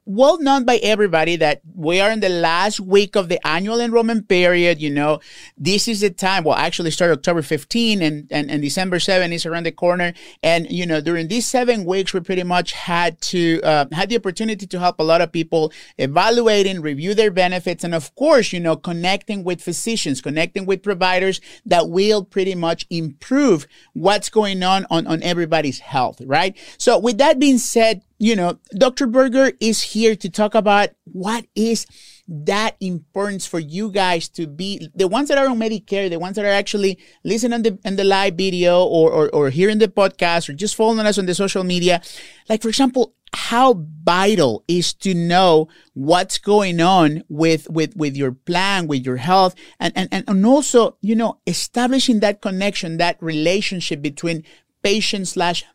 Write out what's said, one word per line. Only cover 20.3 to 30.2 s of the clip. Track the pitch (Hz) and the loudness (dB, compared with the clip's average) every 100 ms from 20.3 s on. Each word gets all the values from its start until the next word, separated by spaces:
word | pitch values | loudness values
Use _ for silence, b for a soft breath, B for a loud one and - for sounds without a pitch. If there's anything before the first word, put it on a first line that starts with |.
| 156 175 202 | -4 -4 -4
with | 190 190 | -4 -4
providers | 202 180 185 185 190 185 B B | -4 -2 0 2 0 -4 B B
that | - 175 170 | 0 0 2
will | 175 208 214 | 0 2 0
pretty | 185 196 190 | -2 -4 -4
much | 180 165 170 - | -2 -4 -4 -6
improve | 170 160 - - 269 277 165 - b b | -6 -8 -10 -2 2 2 2 -2 b b
what's | - 180 208 - | -2 0 0 0
going | 214 202 190 | -2 -2 -2
on, | 185 190 185 | 0 0 0
on, | 165 151 | -4 -2
on | 160 | -4
everybody's | 175 175 160 160 147 120 | -2 -2 0 0 0 -6
health, | - 135 120 - | -6 -2 -2 -4
right? | 131 147 190 - B B | -2 0 0 -6 B B
So | - 208 | 2 4
with | 233 208 | 2 2
that | 294 262 | 4 4
being | 285 247 | 4 4
said, | - 233 226 208 _ - | 2 2 2 0 _ -2
you | 220 | 0
know, | 208 175 - _ 190 | 2 -2 -4 _ 0
Doctor | 262 262 262 | 0 2 0
Berger | 254 262 262 262 - | 2 2 4 2 2
is | 226 202 | -2 -2
here | - 214 226 | -4 0 0
to | 220 | 0